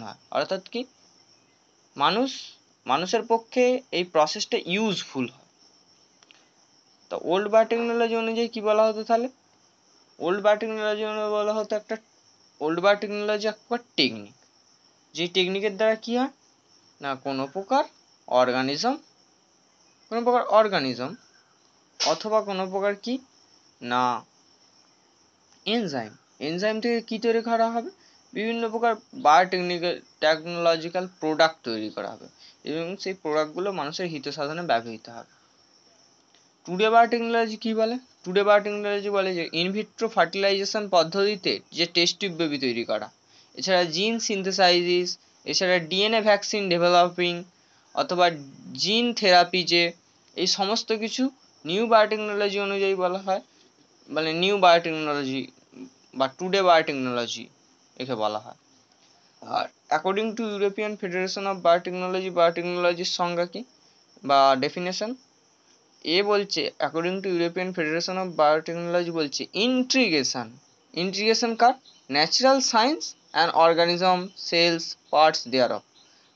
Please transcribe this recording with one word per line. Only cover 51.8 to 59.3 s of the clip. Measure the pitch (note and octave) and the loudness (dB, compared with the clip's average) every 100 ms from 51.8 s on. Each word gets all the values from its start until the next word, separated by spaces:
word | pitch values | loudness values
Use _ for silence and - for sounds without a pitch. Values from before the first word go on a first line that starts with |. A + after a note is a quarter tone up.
| A3+ | 4
বায়োটেকনোলজি | A3+ G#3+ G#3+ G#3+ G3+ G3+ G3 G3+ | 4 4 0 -4 -2 -2 -2 -2
অনুযায়ী | G3 G3 G3 | -2 0 0
বলা | F3+ F#3 G3 | 0 -2 -2
হয়, | G3 - _ _ _ _ _ - | -4 -4 _ _ _ _ _ -8
মানে | C#3+ D#3+ E3 | -4 -2 0
নিউ | F#3 G3+ | 0 4
বায়োটেকনোলজি | F#3 E3+ E3 D#3 D3+ C#3+ C3+ C3 - _ _ - C3 _ _ B2+ | 6 6 4 -4 -4 -4 -4 -6 -8 _ _ -20 -20 _ _ -4
বা | C3+ - | -4 -2
Today | F#3 G3 F3+ | -2 2 6
বায়োটেকনোলজি | E3 D#3+ C#3 C3 A#2+ A#2 A2+ - _ _ _ _ _ | 6 4 -2 -2 -2 -4 -8 -14 _ _ _ _ _
একে | C3 A#2 | -6 -2
বলা | G#2+ G#2+ | -2 -4
হয়। | A2+ - _ _ _ _ _ _ _ | -10 -20 _ _ _ _ _ _ _